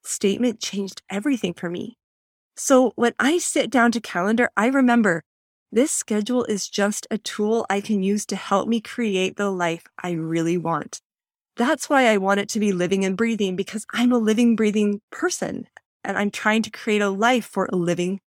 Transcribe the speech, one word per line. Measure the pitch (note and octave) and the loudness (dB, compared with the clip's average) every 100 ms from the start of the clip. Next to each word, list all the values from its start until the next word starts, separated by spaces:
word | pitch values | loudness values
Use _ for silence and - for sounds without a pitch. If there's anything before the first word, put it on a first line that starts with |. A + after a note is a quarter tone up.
statement | - - G3+ G3 A#3+ G#3+ | -12 -2 0 0 0 -2
changed | - G3 G3 - - | -6 -6 -6 -10 -10
everything | G3 C#4+ C4 F#3 | -6 -2 -2 -2
for | E3+ F3 | -6 -8
me. | F3 - - _ _ _ _ _ - | -8 -10 -14 _ _ _ _ _ -8
So | - C4 B3+ - | 2 4 4 2
when | A#3 - | -2 0
I | B3+ F4 | 0 0
sit | - D#4 A3+ | 0 -2 0
down | B3+ A#3 | 2 2
to | A#3 | 2
calendar, | - F3+ F#3+ A3+ B3 - | -4 -4 0 2 0 2
I | A3+ | 2
remember, | C4+ B3+ A#3+ G#3+ E3 - _ _ _ _ | 4 4 6 4 2 -4 _ _ _ _
"This | G#3 D4 | 0 0
schedule | - - G#3+ G#3 B3 - | 0 -2 -2 0 0 0
is | G#3 - | -2 -4
just | - G#3 G#3 - | -2 -2 -2 -6
a | G#3+ | -8
tool | - - G#3 A3+ - | -6 -4 0 0 -2
I | G3 | -4
can | G3+ G#3 | -2 0
use | F#3+ G#3 - | 0 0 -2
to | F#3+ | -8
help | - G3 - | 0 0 2
me | A#3 | -2
create | - - A3+ F#3 F#3 - | -4 -4 -2 0 -2 -2
the | G3+ | -2
life | F#3 F3 E3 - - | -2 -2 -4 -8 -10
I | F3+ | -6
really | E3+ D#3+ E3 E3 F3 | -4 -2 -2 0 0
want." | D#3+ D#3+ - - - _ _ _ _ - | -2 -4 -6 -14 -20 _ _ _ _ -2
That's | A#3+ D4+ - | 0 0 2
why | C#4+ B3 | 4 4
I | G#3+ | 4
want | F#3+ G3 | 2 0
it | G3+ | 0
to | A3+ | 0
be | G#3 | 0
living | F3+ F3 G3 | 0 0 0
and | F#3+ F#3 | 0 0
breathing, | A#3 A3 G3 F#3 | -2 0 -2 -2
because | F#3+ G#3+ - | -6 -8 -6
I'm | - B3 | 0 2
a | B3 | 4
living, | G#3+ G#3+ A#3+ A3 | 2 4 4 4
breathing | G#3+ G#3 G#3 G3+ - | 2 2 2 0 -6
person, | - F4+ - F3 - - _ _ _ | -4 -4 -2 -6 -8 -12 _ _ _
and | - F#3+ | -6 -2
I'm | G3+ | -2
trying | - G#3+ A3 | -2 0 2
to | G#3+ | 0
create | - - G#3+ | -6 -2 0
a | G3+ | 0
life | G3 A3+ B3+ - | 2 2 2 0
for | - F#3 | -4 -2
a | F#3 | 0
living, | E3+ F3 F3+ G3 | 0 0 -2 -4